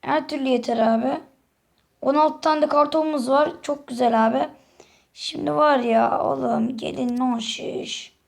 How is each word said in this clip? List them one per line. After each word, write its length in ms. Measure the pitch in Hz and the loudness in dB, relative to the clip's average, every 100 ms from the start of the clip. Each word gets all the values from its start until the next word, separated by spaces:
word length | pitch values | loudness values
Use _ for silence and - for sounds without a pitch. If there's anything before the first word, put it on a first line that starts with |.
Her 280 | - 294 302 | -2 -4 -2
türlü 200 | 294 262 | -6 0
yeter 300 | 247 240 233 | 0 0 0
abi. 420 | 220 226 254 302 - _ _ _ _ _ _ _ | 2 2 0 -4 -10 _ _ _ _ _ _ _
On 140 | 262 | 0
altı 260 | 294 311 311 | 2 2 2
tane 220 | 320 311 | -2 2
de 60 | 302 | 2
kartonumuz 640 | 294 294 320 311 302 240 | 2 2 2 0 -2 0
var. 220 | 269 302 - | 2 2 -2
Çok 260 | - 285 - | -6 -6 -8
güzel 380 | 240 247 226 220 | 0 2 4 2
abi. 220 | 254 302 - _ _ - _ _ | 2 -4 -8 _ _ -20 _ _
Şimdi 420 | - - 311 294 | -14 -12 -6 -2
var 240 | 294 302 277 | 2 4 4
ya 460 | 240 226 233 - | 2 2 2 2
oğlum, 520 | - 277 247 226 226 262 | 0 0 -2 0 -2 -4
gelin 420 | - - 247 240 | -8 -4 -4 -2
lan 200 | 254 233 | -2 -2
şiş. 800 | 226 - - - - - - _ | -6 -8 -8 -8 -8 -10 -14 _